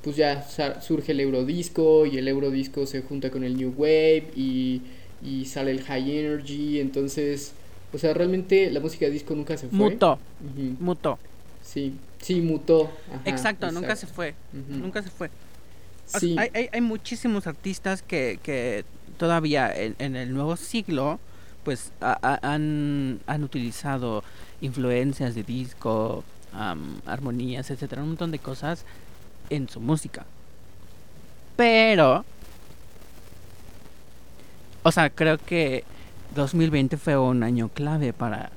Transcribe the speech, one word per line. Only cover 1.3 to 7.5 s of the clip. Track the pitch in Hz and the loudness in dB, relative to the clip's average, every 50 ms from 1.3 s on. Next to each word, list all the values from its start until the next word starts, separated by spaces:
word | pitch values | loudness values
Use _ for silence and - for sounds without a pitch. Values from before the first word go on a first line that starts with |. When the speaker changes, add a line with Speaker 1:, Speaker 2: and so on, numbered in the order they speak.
| 135 127 131 135 165 175 170 - - - 160 156 156 156 156 | 2 2 2 0 0 -2 -4 -2 0 4 8 8 10 10 8
Speaker 1:
y | 147 135 131 | 6 4 2
el | 131 135 | 2 2
eurodisco | 135 139 143 139 135 135 135 135 - 143 139 | 2 2 2 2 2 0 -2 -2 -2 -2 -2
se | 135 - 135 | -2 -2 -6
junta | 127 - 143 139 135 131 | -4 -4 -4 -4 -2 -2
con | 131 135 127 | -2 -2 -2
el | 123 127 | -2 0
new | 131 131 127 127 | 0 0 -2 0
wave, | 139 147 151 156 156 156 160 160 156 156 - - | 2 4 6 6 8 8 8 6 6 4 -2 -4
y, | 131 135 131 127 127 127 127 127 127 127 - - - - - - - - | -2 0 0 2 2 2 0 0 -2 -4 -8 -12 -12 -12 -14 -12 -10 -8
y | 135 135 131 131 | -6 -4 -4 -6
sale | 131 - 143 135 135 | -4 -4 -2 0 0
el | 131 131 | 0 -2
high | 131 - 143 131 131 139 147 151 | -2 -2 -2 -2 0 0 0 0
energy. | 151 151 151 147 139 139 143 147 147 147 147 147 | 0 0 -2 -4 -4 -6 -4 -2 -2 0 2 0
Entonces, | 139 135 135 135 139 139 - 156 147 143 143 139 - - | 0 0 0 0 0 0 0 0 0 0 0 -2 -6 -10